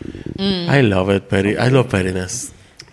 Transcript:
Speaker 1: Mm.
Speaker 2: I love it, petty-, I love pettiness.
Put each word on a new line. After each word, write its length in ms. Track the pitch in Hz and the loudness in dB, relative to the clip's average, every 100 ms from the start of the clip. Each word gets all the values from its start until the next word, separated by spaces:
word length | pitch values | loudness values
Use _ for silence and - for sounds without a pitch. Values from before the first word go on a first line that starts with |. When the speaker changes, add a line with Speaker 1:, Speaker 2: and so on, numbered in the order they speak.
| - - - - | -14 -12 -12 -6
Speaker 1:
Mm. 360 | 196 185 170 | -4 -2 0
Speaker 2:
I 100 | 139 | 2
love 320 | 117 95 95 98 | 4 2 2 0
it, 80 | |
petty-, 320 | - 98 101 107 | 0 0 0 2
I 100 | 117 | 2
love 180 | 131 120 | 2 2
pettiness. 640 | 98 92 92 92 - - - - - - | 0 0 -2 -6 -8 -12 -16 -20 -20 -20